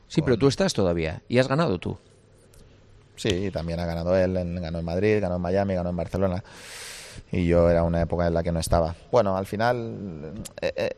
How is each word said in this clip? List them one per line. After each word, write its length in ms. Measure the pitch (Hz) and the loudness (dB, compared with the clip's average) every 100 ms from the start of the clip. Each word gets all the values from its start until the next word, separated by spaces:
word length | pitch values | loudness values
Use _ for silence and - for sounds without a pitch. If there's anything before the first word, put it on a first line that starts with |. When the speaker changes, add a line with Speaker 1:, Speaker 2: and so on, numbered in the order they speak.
| - | -6
Speaker 1:
Sí, 140 | - | 0
pero 120 | 139 | 2
Speaker 2:
con 60 | 117 | 4
Speaker 1:
tú 80 | 139 | 4
estás 260 | - 196 | 4 0
todavía 480 | - 92 85 78 95 - | 2 2 2 -2 -4 0
y 100 | 120 | 2
has 100 | 131 | 4
ganado 300 | 139 165 90 | 2 0 0
tú. 180 | 98 95 _ _ _ - - - - - - - - - | -4 -10 _ _ _ -20 -20 -20 -20 -20 -20 -20 -20 -6
Speaker 2:
Sí, 140 | 120 | -2
y 220 | 90 101 | -2 -2
también 280 | 85 82 82 | -4 -4 -4
ha 60 | 87 | -4
ganado 300 | 82 85 95 | -2 2 2
él, 200 | 92 92 | 2 0
en, 180 | 87 87 | -4 -4
ganó 180 | 80 85 | -6 -6
en 60 | 82 | -4
Madrid, 340 | 87 104 107 | 0 2 2
ganó 140 | 95 90 | 0 -2
en 60 | |
Miami, 340 | 87 95 101 92 | 0 0 0 0
ganó 140 | 87 | -2
en 60 | 87 | -4
Barcelona. 460 | 82 92 95 90 - - - - - - - - - | -4 0 0 -2 -8 -16 -18 -16 -16 -16 -16 -18 -6
Y 140 | 90 87 | 0 4
yo 240 | 85 85 | 6 6
era 140 | 85 | 4
una 180 | 85 85 | 2 0
época 260 | 82 85 87 | 0 0 0
en 60 | |
la 80 | 85 | 0
que 80 | 85 | 0
no 80 | 82 | -2
estaba. 360 | 80 85 80 85 - | 0 2 2 -4 0
Bueno, 240 | 123 101 95 | 2 2 0
al 100 | 98 | -4
final, 840 | 101 117 123 113 107 98 78 76 - - - | -2 0 0 -4 -8 -10 -10 -12 -12 -14 -6
eh, 100 | 87 - | -4 -2
eh, 140 | - | -4